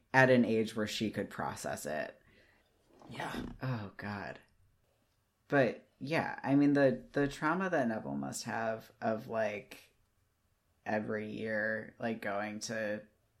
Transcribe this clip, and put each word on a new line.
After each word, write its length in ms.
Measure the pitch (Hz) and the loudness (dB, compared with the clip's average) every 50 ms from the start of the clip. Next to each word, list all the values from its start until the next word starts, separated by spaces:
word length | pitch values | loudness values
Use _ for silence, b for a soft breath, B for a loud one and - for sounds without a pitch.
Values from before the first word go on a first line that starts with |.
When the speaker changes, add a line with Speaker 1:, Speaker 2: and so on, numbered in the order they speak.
| _ _ - | _ _ 6
Speaker 1:
at 160 | 131 131 127 | 8 8 10
an 160 | 127 123 117 | 10 8 8
age 320 | 98 113 113 110 107 - | 6 4 4 2 2 0
where 100 | 113 107 | -2 -2
she 220 | 104 - - 113 101 | -2 -2 -2 -2 -2
could 220 | - 104 98 - | -2 -4 -6 -6
process 560 | - - - 69 - - - 71 67 71 - | -4 -6 -4 -4 -6 -6 -6 -6 -6 -6 -4
it. 340 | 73 73 76 64 - - _ _ b b b b b b b b b _ _ _ _ _ - - - | -4 -2 -2 -4 -4 -8 _ _ b b b b b b b b b _ _ _ _ _ -20 -20 -14
Speaker 2:
Yeah. 240 | - - - - - - - - - - 131 | -10 -8 -8 -8 -6 -8 -8 -8 -10 -8 -4
Speaker 1:
Oh, 300 | 131 127 110 104 95 - | -4 -4 -4 -6 -10 -12
God. 420 | - - 101 104 101 92 65 - - - _ _ _ _ _ _ _ _ _ _ _ _ _ _ _ _ _ _ _ _ - | -10 -8 -6 -6 -6 -6 -8 -10 -12 -16 _ _ _ _ _ _ _ _ _ _ _ _ _ _ _ _ _ _ _ _ 0
But, 380 | 147 143 127 - - - - _ _ - | 4 4 4 4 2 -4 -10 _ _ -12
yeah, 380 | 131 135 165 147 104 - - - - | -8 -4 -2 -2 -2 -2 -4 -4 0
I 100 | 131 139 | 4 6
mean, 200 | 143 143 143 143 | 6 6 6 6
the, 260 | 143 139 131 120 117 - - - | 6 6 6 4 2 -4 -4 0
the 160 | 143 143 139 | 0 0 0
trauma 420 | - - 160 151 165 185 190 185 | 0 -2 -2 0 0 0 0 0
that 180 | 170 151 127 117 | 0 0 0 0
Neville 260 | 110 107 - 139 143 | 0 -2 -4 -6 -6
must 300 | 143 139 135 120 - - | -6 -6 -6 -6 -8 -6
have 460 | 117 107 113 113 113 113 110 - - - - | -6 -4 -4 -2 -2 -4 -6 -8 -14 -12 -6
of, 280 | 117 113 113 107 127 120 | -2 -2 -2 -2 -4 -4
like, 600 | 117 113 110 104 104 101 98 - - - - _ _ _ _ _ _ _ _ _ _ _ _ _ _ _ _ _ _ _ - | -2 -2 -2 -2 -2 -6 -10 -12 -18 -20 -20 _ _ _ _ _ _ _ _ _ _ _ _ _ _ _ _ _ _ _ -8
every 440 | 104 107 107 107 113 110 107 107 107 | -4 -4 -2 -2 -4 -4 -6 -6 -6
year, 640 | 107 107 107 110 110 107 107 110 110 107 110 - - - | -8 -8 -6 -4 -2 -2 -2 -2 -2 -4 -6 -10 -12 -6
like, 200 | 120 117 113 113 - | -4 -4 -4 -4 -4
going 360 | 107 101 101 104 107 104 107 | -4 -4 -4 -4 -4 -6 -8
to 420 | - - 117 110 107 104 107 110 - - _ _ _ _ _ _ | -8 -6 -6 -4 -4 -4 -4 -6 -8 -12 _ _ _ _ _ _